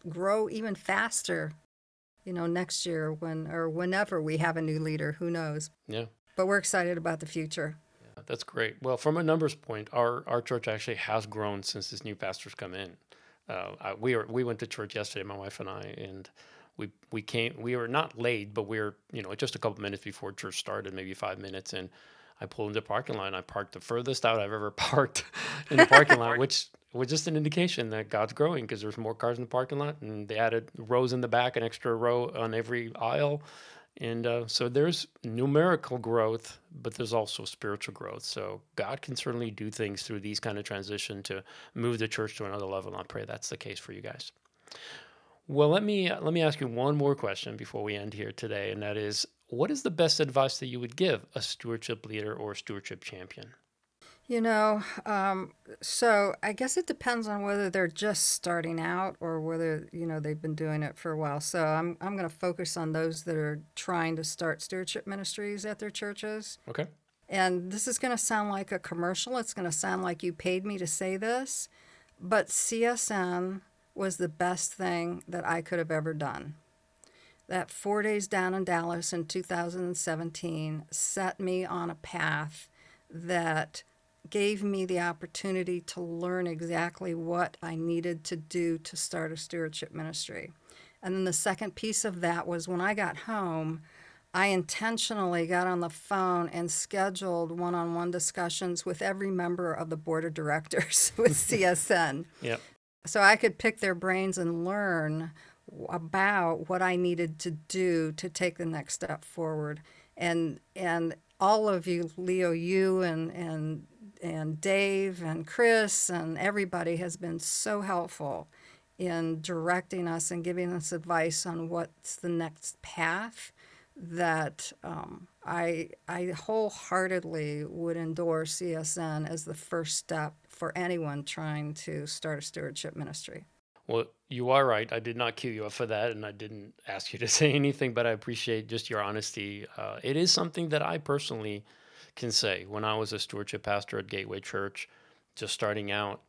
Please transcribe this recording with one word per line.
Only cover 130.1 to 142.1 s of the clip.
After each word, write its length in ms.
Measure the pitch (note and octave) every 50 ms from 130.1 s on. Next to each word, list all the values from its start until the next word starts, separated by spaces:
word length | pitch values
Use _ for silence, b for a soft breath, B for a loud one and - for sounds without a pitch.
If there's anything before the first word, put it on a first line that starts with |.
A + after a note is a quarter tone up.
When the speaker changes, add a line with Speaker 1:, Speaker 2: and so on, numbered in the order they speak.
| E3 D#3 D3+ D3 - - _
Speaker 1:
for 240 | - - - E3+ D#3+ -
anyone 480 | F3+ F3+ F3 F3+ E3+ D#3+ D3 C#3+ C#3+ C#3
trying 480 | - - - D#3+ D#3 D3+ D3+ D3 D3 D3+
to 340 | D3+ - D#3+ D#3 D3+ D3
start 320 | D3+ - - - D#3+ D3+ C#3+
a 20 |
stewardship 540 | D3 - - - D3 C#3+ - - - - -
ministry. 500 | - D3 - D3+ - - - - - - - _ _ _ _ _ _ _
Speaker 2:
Well, 180 | - A2+ A2+ A2+ - - _ _ -
you 220 | C#3 A#2+ B2 B2+
are 140 | C3 C#3 C3+
right. 260 | B2+ A2+ G#2+ A#2 A2 A#2+
I 60 | A#2
did 180 | A2+ A#2+ A2+
not 180 | A#2+ A#2+ A#2 A2+
cue 160 | - - B2+
you 140 | A2 G#2+ G#2+
up 80 | G#2+ -
for 120 | - B2
that, 240 | G#2+ A2 G#2 A2+ A#2+
and 140 | A2 G#2+ G#2+
I 60 | G#2
didn't 420 | G2+ G2+ A2 G#2+ A2 G#2 G2 G#2 - _ _
ask 240 | - G2 F#2+ - -
you 80 | - F#2+
to 80 | A#2
<laughs> 120 | A2 - -
say 120 | D#3 D3
anything, 420 | C#3 D3 C#3 C#3+ C3+ - C#3 B2+ A2
but 140 | A#2+ A#2
I 40 | A#2
appreciate 580 | A2+ G#2+ - B2 A#2 A2+ - A#2+ A2+ A2 A2 A2
just 200 | A2 A2 - -
your 120 | A#2 G#2
honesty. 640 | G2+ G2+ G#2 A2 G#2 - - G#2+ G2+ G2+ G2+ G2+ G#2 - -
Uh, 240 | - G#2 G#2 G#2+ -
it 140 | - B2+ C#3
is 160 | D#3+ F3 F3
something 380 | - - - E3+ - F3 E3+ D#3
that 120 | D3+ D3
I 160 | D3+ E3 E3
personally 680 | D#3 D3 - C#3+ C#3+ - - B2+ A2 G#2+ G#2+ G#2 G2+ B B B B B B B B B B